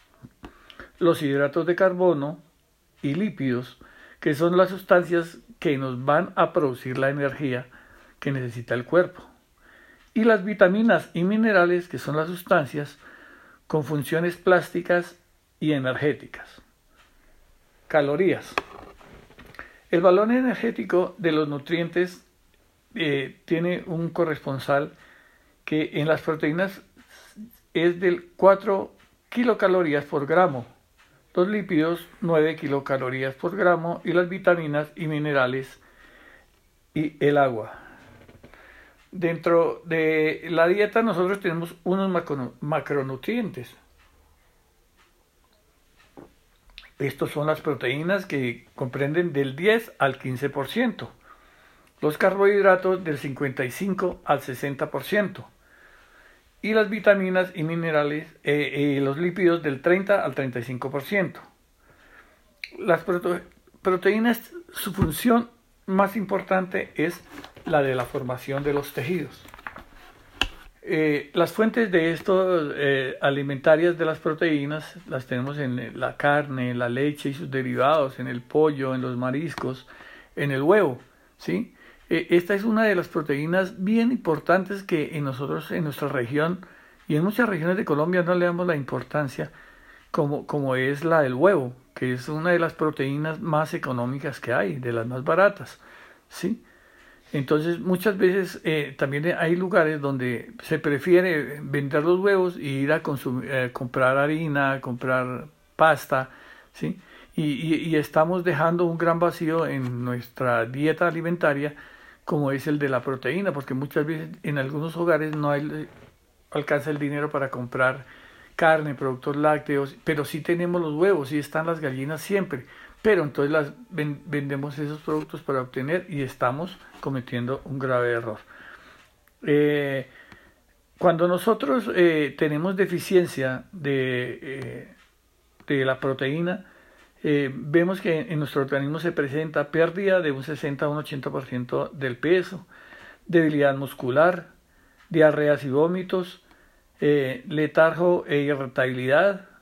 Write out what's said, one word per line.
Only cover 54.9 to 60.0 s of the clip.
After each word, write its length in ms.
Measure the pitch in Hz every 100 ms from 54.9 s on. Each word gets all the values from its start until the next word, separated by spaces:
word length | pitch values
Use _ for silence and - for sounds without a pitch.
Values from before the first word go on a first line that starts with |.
| 139
ciento 440 | - 202 196 180 - _ _ _ - - _ - - _ _ _
y 120 | 196
las 160 | 220 202
vitaminas 640 | 214 208 196 185 185 180 185
y 80 |
minerales, 640 | 156 165 165 151 147 151 - -
eh, 540 | 147 147 143 143 143 139
eh, 20 |
los 160 | 139 143
lípidos 460 | 175 175 175 170
del 180 | 151 131
treinta 440 | 175 185